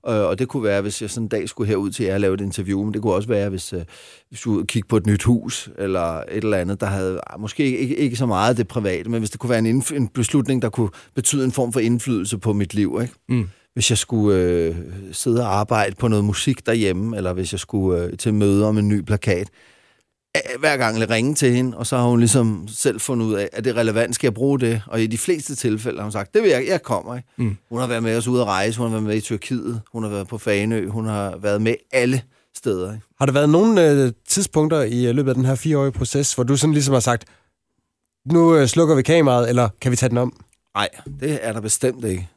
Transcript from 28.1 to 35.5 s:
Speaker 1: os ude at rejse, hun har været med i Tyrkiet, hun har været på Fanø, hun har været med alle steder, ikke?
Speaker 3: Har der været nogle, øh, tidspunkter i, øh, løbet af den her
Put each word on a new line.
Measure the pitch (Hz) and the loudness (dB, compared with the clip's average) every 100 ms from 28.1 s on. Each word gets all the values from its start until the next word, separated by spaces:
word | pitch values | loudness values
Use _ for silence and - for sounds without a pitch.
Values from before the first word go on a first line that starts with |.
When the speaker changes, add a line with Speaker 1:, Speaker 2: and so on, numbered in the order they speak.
| 113 | 0
Speaker 1:
os | 113 | 0
ude | 123 | 0
at | 110 | 2
rejse, | 95 104 117 | 0 0 -2
hun | 117 | -4
har | |
været | 110 107 | -2 -2
med | 107 | -2
i | |
Tyrkiet, | - 107 - 123 98 117 - | -2 -8 -6 -6 -6 -8 -10
hun | 117 | -8
har | 110 | -6
været | 101 95 | -6 -8
på | 113 | -6
Fanø, | - 101 107 113 92 | -2 0 2 -2 -2
hun | 110 110 | -4 -4
har | 104 101 82 | -4 -4 -4
været | 104 104 | -2 2
med | 110 117 _ | 0 0 _
alle | 127 123 131 - _ _ - | 0 2 0 -4 _ _ -8
steder, | 127 95 90 | -4 -2 -4
ikke? | 107 - _ | -10 -16 _
Speaker 3:
Har | 135 | 0
der | |
været | 135 147 | 4 4
nogle, | 160 220 208 160 | 6 6 6 6
øh, | 143 127 113 - | 6 2 0 -4
tidspunkter | - 190 156 151 160 | -2 0 0 2 2
i, | 117 120 123 | 0 0 2
øh, | |
løbet | 123 135 | 2 2
af | |
den | 127 | 2
her | 127 | 2